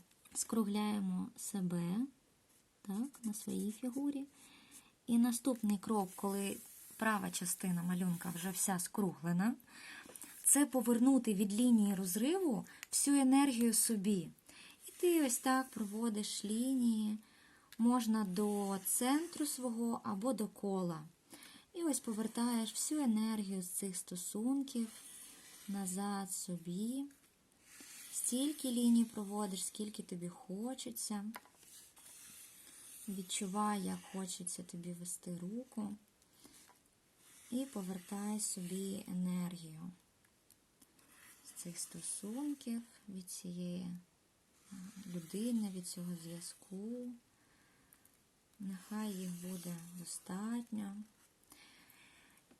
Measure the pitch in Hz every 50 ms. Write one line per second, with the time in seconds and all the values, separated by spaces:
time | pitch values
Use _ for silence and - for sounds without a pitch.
0 | - _ _ _ _ - - - - - - 226 220 202 202 208 208 208 214 208
1 | 196 190 185 185 190 - - - - - - 202 185 175 175 175 170 170 185 220
2 | 262 277 - _ _ _ _ _ _ _ _ _ _ _ _ _ - 202 190 208
3 | 240 285 277 - 233 220 214 214 - 208 196 190 190 208 214 - - 254 240 269
4 | 277 285 285 269 277 - - - - - - - - - - - - - _ _
5 | _ - 233 233 233 247 233 - - 277 247 240 - 208 208 196 - 208 220 214
6 | 190 180 - - - 196 196 202 196 196 214 233 - - - - - - - -
7 | 220 220 214 202 185 180 180 - 185 175 - - - 185 180 175 170 175 180 180
8 | 185 180 175 170 - 180 165 170 175 190 185 - - - 190 175 180 - - -
9 | 202 180 147 139 147 170 175 175 190 226 269 - - - - - - - - -
10 | - - - - - - - - - - - 277 294 262 - 254 214 233 240 233
11 | 240 262 277 254 240 220 208 185 214 196 202 208 247 247 240 220 208 202 202 180
12 | 196 185 180 208 226 277 349 392 381 311 226 180 175 - - - - - - -
13 | - 285 285 277 269 262 262 277 285 285 247 226 233 233 220 - - - 233 202
14 | 185 214 208 185 160 156 - - _ - - - - - - - - - - -
15 | - 349 339 330 294 262 - - - 262 262 262 262 262 - 220 220 196 202 220
16 | 233 240 208 208 208 - - - - 202 214 226 247 262 269 262 240 233 226 214
17 | 214 214 214 214 - - - - - - - - - _ - - 226 240 247 254
18 | 226 214 220 220 214 185 180 185 208 208 208 202 202 196 196 190 190 - - -
19 | 247 254 277 302 339 339 - - 311 294 - - 254 254 226 226 233 233 233 -
20 | - 226 208 190 202 262 254 190 220 190 - - - 202 190 190 185 175 165 156
21 | 156 - - _ _ _ - - - - - - - _ - 349 339 330 262 -
22 | - 240 220 202 220 220 233 233 233 240 240 226 226 220 - - - - 302 302
23 | 285 240 220 214 220 220 220 214 208 190 196 190 180 180 - - - 196 185 -
24 | - - 185 180 180 - - 202 220 247 269 277 269 269 - 240 226 220 - -
25 | - - - - - - - - - - - - - - 196 202 196 180 180 190
26 | 202 202 202 196 196 185 - - - - 180 165 165 175 175 185 214 233 254 269
27 | 277 285 - - - _ _ _ _ _ _ _ _ - - - - - - -
28 | - - - - - - 240 254 269 294 311 - - 262 240 240 240 240 233 233
29 | 233 226 - 214 208 196 202 208 208 202 185 185 - - - - 214 214 214 -
30 | 196 - 185 175 175 175 175 - - - 185 196 220 247 262 254 - 254 233 -
31 | - - 214 208 202 214 233 - - - - - - - - - - - - -
32 | - - - - - - - - - - - - - - - - - - - -
33 | - - 196 190 185 180 - - 214 185 180 208 208 208 208 202 185 185 185 180
34 | - - - 190 190 185 - - 180 - - - 180 - - 175 170 180 175 170
35 | 175 175 - - - - 175 170 - 185 214 233 254 - - 226 208 202 208 208
36 | - _ _ _ _ _ _ - - - - - - - - _ _ _ _ _
37 | _ _ _ _ - - - - - - - 254 269 269 - 214 190 180 190 180
38 | 180 - 202 196 202 208 214 214 - - - 190 180 175 180 185 196 196 196 202
39 | - - 185 180 180 180 180 180 180 175 180 175 165 160 156 160 170 180 180 -
40 | _ _ _ _ _ _ _ _ _ _ - _ _ _ _ _ - - _ _
41 | - _ - - - - - - - - - - - 180 170 - - - - 175
42 | 165 - - - - 202 220 262 294 294 285 277 - 240 233 233 233 - - -
43 | - 208 196 190 185 185 - - - 180 175 175 180 175 175 180 180 180 180 180
44 | 175 _ _ _ _ _ _ _ _ _ _ _ _ - 196 190 180 196 - 196
45 | 196 185 175 180 160 160 - 196 220 240 240 226 214 202 190 185 180 - - 180
46 | 175 180 180 165 165 165 170 170 170 - - - - - 190 190 202 220 240 247
47 | 247 247 240 240 - _ _ _ _ _ _ _ _ _ _ _ _ _ - _
48 | _ _ _ _ _ _ _ _ _ _ _ - 202 190 196 185 - - 214 214
49 | 214 214 196 185 185 180 175 175 175 180 185 185 170 175 175 170 170 175 175 180
50 | 170 - - - - - 185 190 208 220 233 240 240 233 226 214 208 196 196 208
51 | 214 - _ _ _ _ _ _ _ _ - - - - - - - - - -
52 | - - - - - - - - _ _ -